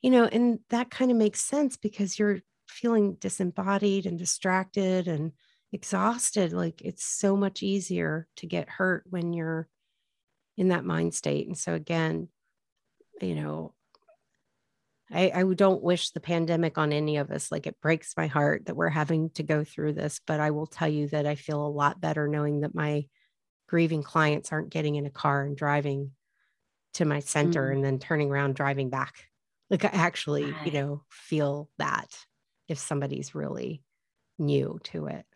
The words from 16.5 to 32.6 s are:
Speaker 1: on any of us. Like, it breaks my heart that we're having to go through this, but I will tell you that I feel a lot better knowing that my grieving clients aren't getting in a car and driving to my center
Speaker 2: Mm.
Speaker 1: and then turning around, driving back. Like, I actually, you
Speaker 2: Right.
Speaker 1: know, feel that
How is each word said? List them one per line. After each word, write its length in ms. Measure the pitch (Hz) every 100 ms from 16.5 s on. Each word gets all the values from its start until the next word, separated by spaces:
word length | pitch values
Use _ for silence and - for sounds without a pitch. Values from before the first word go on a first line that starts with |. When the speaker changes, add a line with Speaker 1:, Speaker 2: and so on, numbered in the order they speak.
| 165 165 -
Speaker 1:
on 120 | 151
any 260 | 147 151 147
of 120 | 139
us. 220 | 151 -
Like, 160 | - 156
it 120 | -
breaks 360 | 156 160 - -
my 80 | 160
heart 380 | 139 147 156 -
that 100 | 156
we're 140 | 165
having 400 | 156 151 160 160
to 120 | -
go 200 | 151 156
through 300 | 151 - 151
this, 260 | 151 147 - -
but 140 | 151
I 100 | 151
will 140 | 151 156
tell 220 | - 160
you 180 | 151 147
that 180 | 151 147
I 80 | 147
feel 280 | - 147 147
a 20 |
lot 320 | 147 143 185
better 260 | 165 151 147
knowing 340 | 151 147 147
that 120 | 147
my 320 | - 151 147 143 _ _ _ _ _ _
grieving 340 | 175 165 160
clients 500 | 143 160 151 147 -
aren't 180 | 151 -
getting 240 | 160 151 147
in 100 | 143
a 60 |
car 320 | 139 147 139 143
and 100 | 143
driving 560 | 151 147 143 139 139 - _ _ _ _ _ _ _ -
to 100 | 156
my 140 | 147
center 500 | 143 151 160 170 135
Speaker 2:
Mm. 40 |
Speaker 1:
and 120 | 135 139
then 140 | 131
turning 320 | - 156 143
around, 240 | 139 139 135
driving 340 | 139 139 131
back. 240 | 135 131 - - _ _ _ _
Like, 160 | 185 208
I 40 |
actually, 560 | 190 170 - - 147 143
you 80 |
Speaker 2:
Right. 200 | 156 175
Speaker 1:
know, 300 | 147 143 143 _
feel 600 | - - 156 143 143 151 -
that 300 | 151 - - - - _ _ _